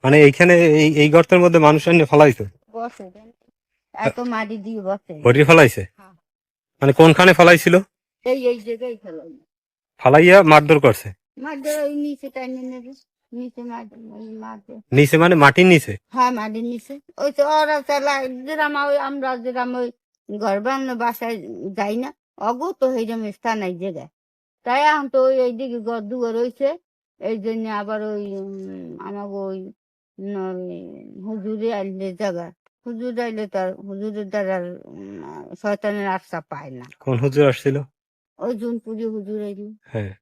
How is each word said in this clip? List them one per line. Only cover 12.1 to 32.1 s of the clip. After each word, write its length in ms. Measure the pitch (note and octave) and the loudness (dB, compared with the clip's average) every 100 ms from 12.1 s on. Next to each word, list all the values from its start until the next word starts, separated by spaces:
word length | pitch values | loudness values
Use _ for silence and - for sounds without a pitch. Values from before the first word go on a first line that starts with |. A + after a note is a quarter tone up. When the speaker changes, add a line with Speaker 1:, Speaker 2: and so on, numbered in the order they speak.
| C#4 C#4 | -8 -12
Speaker 2:
টাইনে 320 | C4 B3+ B3+ | -12 -12 -12
নেবে, 320 | B3+ B3+ A#3+ C#4 _ _ _ | -12 -14 -18 -20 _ _ _
নিচে 320 | A#3 B3 A#3+ | -14 -14 -14
মারধর, 340 | A#3+ A#3 A3+ G#3+ | -14 -14 -18 -20
ওই 400 | A3+ G#3+ A3 A3 | -20 -20 -18 -16
মারধর। 420 | A3 A3 _ A3 _ | -16 -18 _ -20 _
Speaker 1:
নিচে 260 | C3 D3 D#3+ | 2 4 4
মানে 180 | E3+ F3 | 4 6
মাটির 300 | C#3+ C3+ F#3 | 6 6 6
নিচে? 320 | E3+ - G2+ _ | 4 2 -12 _
Speaker 2:
হ্যাঁ, 220 | B3 B3 | -2 -2
মাটির 320 | B3 G#3+ A3 | -2 -8 -8
নিচে। 360 | A#3+ A#3+ _ C#4 _ - | -8 -10 _ -20 _ -8
ওই 140 | C#4+ | -6
তো 120 | C#4 | -2
ওরা 380 | C#4+ D#4 D4+ D4+ | 0 0 0 -2
চালা, 460 | C#4 C#4+ C#4 C#4 C4 | -2 -4 -2 -4 -6
যেরাম 480 | B3+ C4 D#4 D4 D4 | -10 -10 -4 -4 -2
ওই 220 | C#4+ C#4+ | -2 -2
আমরা 400 | C4+ C#4+ C4 B3+ | -4 -6 -6 -6
যেরাম 380 | A#3+ B3 B3 B3 | -8 -6 -6 -6
ওই 160 | B3 - _ _ _ G#3 | -8 -10 _ _ _ -8
ঘর 240 | G#3+ G3 | -4 -4
বানানো 340 | A3 C4+ C4+ B3 | -4 -6 -6 -6
বাসায় 420 | A#3 A#3 A#3 A3+ A2 G2+ D3+ | -6 -6 -10 -10 -12 -14 -12
যাই 260 | G3 G3+ A3 | -8 -6 -6
না, 160 | C4 - _ _ | -8 -14 _ _
অগো 340 | G#3 B3 E4 | -6 -6 -8
তো 220 | - C4 | -4 -4
সেইরকম 380 | C4 A3+ A3+ G#3+ | -2 -6 -8 -10
স্থান 260 | G3 A#3 A3 | -8 -6 -6
নাই 200 | F#3+ F3 | -6 -8
জায়গায়। 300 | F#3+ D#3+ E3 _ _ _ _ _ | -10 -10 -16 _ _ _ _ _
তাই 180 | - B3+ | -4 0
এখন 280 | D4+ D4+ C#4 | 2 0 -2
তো 140 | C4+ | 0
ওই, 160 | C4 C4 | 2 0
এইদিকে 400 | B3 A3+ C4 A#3+ | -2 -4 -10 -8
ঘর 220 | G#3+ A#3 | -8 -8
দুয়ার 360 | G#3 B3 A#3 A3+ | -8 -6 -6 -4
হইছে, 400 | B3 A#3 C#4 E4+ _ _ _ _ | -6 -4 -6 -6 _ _ _ _
এই 180 | G3 A3+ | -8 -6
জন্য 320 | G#3 A3+ A3 | -6 -8 -6
আবার 320 | G#3 G3+ G#3+ | -8 -8 -8
ওই, 360 | G#3+ G#3 G3+ G3 | -6 -8 -10 -12
উম, 600 | G3 G3 F#3+ F#3+ E3+ F3 | -12 -14 -14 -14 -16 -16
আমাকে 360 | G3 G3+ G3+ G3 | -14 -14 -12 -10
ওই, 380 | G3 F#3+ F#3 - _ _ _ _ | -10 -10 -14 -20 _ _ _ _
উম, 180 | G3 G3+ | -12 -8
ওই 680 | F#3+ F#3 F3+ F3 F3+ D3+ - - | -8 -10 -12 -14 -16 -20 -20 -18
হুজুরে 520 | G3 A3 G3 G#3+ A3+ | -12 -10 -8 -6 -6
আইলে 420 | G#3 G3 F#3+ F#3+ | -6 -8 -10 -12